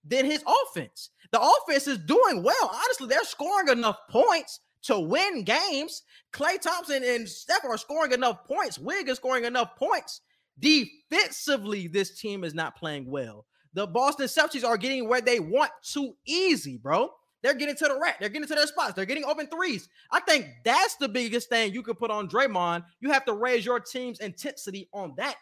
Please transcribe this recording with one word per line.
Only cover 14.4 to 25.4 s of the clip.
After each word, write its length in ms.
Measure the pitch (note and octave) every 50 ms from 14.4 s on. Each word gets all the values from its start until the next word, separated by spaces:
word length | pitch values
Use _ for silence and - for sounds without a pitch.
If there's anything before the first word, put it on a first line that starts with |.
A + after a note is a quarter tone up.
| D4+ D#4 D#4 C4 A3+
are 100 | A#3 A#3 G3
getting 300 | F#3+ C4 C4+ C4 A#3 A3
where 120 | B3 B3+
they 200 | A3 B3 B3 A3+
want 300 | E3 D#3+ G3+ C#4 D4+ - - -
too 320 | - - - C#4+ C#4+ B3 - _ _
easy, 520 | E3+ D#4 F4+ F#4+ F#4 D4+ - - C#3+ B2+ A2
bro. 320 | A#2 C3+ D#3 F#3+ B3+ F4 - _ _ _ _ _
They're 120 | - C4 C4+
getting 220 | A#3+ D4 D4 C#4+
to 80 | D4 D#4+
the 140 | C#4+ C#4 C4+
rack. 180 | D#4+ E4 - -
They're 100 | G3 G#3
getting 200 | G#3 D#4 D4+ -
to 60 | D#4
their 120 | D4 D4
spots. 280 | D4+ - F4+ D4+ A#3+ F3+
They're 100 | F#3+ G3
getting 200 | F#3 C4+ D#4 C#4+
open 220 | C4+ D4+ D#4 D4 -
threes. 400 | E4 E4 F#4 F4+ A#3+ F#3+ - _ _ _ _ _
I 100 | - F4
think 260 | F4 F#4 D#4 C#4 F#3 C#3 B2 - -
that's 320 | A3+ B3+ D#4 G4 A4 -
the 120 | - C#4+ A#3+
biggest 400 | G3+ B3+ A#3+ A3+ G#3+ A#3+ - -
thing 240 | A#3+ A3+ A3+ G3+
you 100 | F#3+ B3
could 160 | G3+ A3+ A3 -
put 120 | A#3 A3+
on 180 | G#3+ G#3 G3+ E3
Draymond. 560 | E3 A#3 C#4 C4 G#3 F3+ F3 F3 E3+ E3+ E3+ _ _ _
You 100 | A#3 C#4
have 140 | D4 C4+ C4+
to 80 | B3 G#3+
raise 300 | G#3 A#3 B3+ B3 A#3+ F#3
your 140 | A#3+ B3 A#3+
team's 400 | - - - B3+ B3+ B3 G#3+ -
intensity 680 | G#3+ G3 - - - C#4+ - - - G3+ F#3+ G3 F#3 _
on 220 | - G3+ F#3+ D#3+ C3 D#3
that 180 | A#3+ C#4+ A3 -